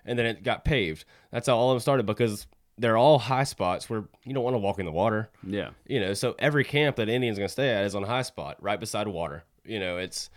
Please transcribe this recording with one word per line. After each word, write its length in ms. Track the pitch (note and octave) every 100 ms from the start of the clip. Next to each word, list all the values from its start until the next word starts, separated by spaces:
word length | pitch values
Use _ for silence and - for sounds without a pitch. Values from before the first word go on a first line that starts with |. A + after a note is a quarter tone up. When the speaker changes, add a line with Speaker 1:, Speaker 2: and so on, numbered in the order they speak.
Speaker 1:
and 140 | - A#2+
then 80 | A2+
it 160 | G#2+
got 220 | G#2 A2
paved. 400 | - C#3+ F2 D#2 - - -
That's 160 | A#2+ C#3
how 80 | A#2
all 140 | B2+
of 60 | B2+
them 40 |
started 260 | B2+ C#3 G#2+
because 400 | G#2+ A#2 G#2 - _ _ -
they're 200 | A2+ A2+
all 200 | C3+ D3
high 260 | A2 C3
spots 440 | C#3 - F#2 F2+ -
where 160 | A2 G2+ _
you 100 | B2+
don't 100 | C3+
wanna 140 | B2 B2
walk 200 | G2 G2
in 60 |
the 80 | F2+
water. 380 | D#2+ A2 G#2+ A2 _ F#2+
Speaker 2:
Yeah. 240 | G2+ D2 - -
Speaker 1:
You 140 | B2+
know, 120 | F#2+
so 220 | G2+ B2 -
every 260 | C#3+ D3
camp 320 | B2+ D3 D3+ A#2+
that 80 | G#2+
an 60 |
Indian's 240 | B2 B2 G2+
gonna 100 | G2
stay 220 | - C3+
at 140 | G#2
is 100 | G2+
on 80 | G2+
a 20 | G2
high 160 | B2
spot, 380 | B2 - D2 C#2+
right 160 | G2+ G2+
beside 260 | A2 G#2+ G#2+
water. 360 | E2+ E2 C#2+ - _
You 140 | - G#2+
know, 160 | F#2 F2
it's, 320 | F#2 - -